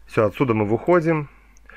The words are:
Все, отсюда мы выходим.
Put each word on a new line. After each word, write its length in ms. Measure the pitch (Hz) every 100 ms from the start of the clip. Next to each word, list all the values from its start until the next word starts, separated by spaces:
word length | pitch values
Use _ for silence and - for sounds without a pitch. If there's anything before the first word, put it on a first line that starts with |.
| -
Все, 200 | - 107
отсюда 260 | - 135
мы 120 | 110
выходим. 640 | 101 113 - 180 160 160 143 - - - -